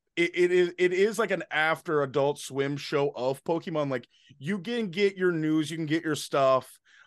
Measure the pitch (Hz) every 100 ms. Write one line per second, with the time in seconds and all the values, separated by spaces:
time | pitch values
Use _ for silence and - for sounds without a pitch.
0 | _ - 170 170 180 180 175 175 180 180
1 | 202 208 214 185 - 151 156 156 - 151
2 | 139 147 139 143 - 131 139 143 - 147
3 | 139 113 127 139 - 165 - 156 143 127
4 | - _ _ - 139 202 170 240 214 165
5 | 202 196 180 165 156 156 147 165 156 160
6 | 165 147 - 147 135 131 - - _ -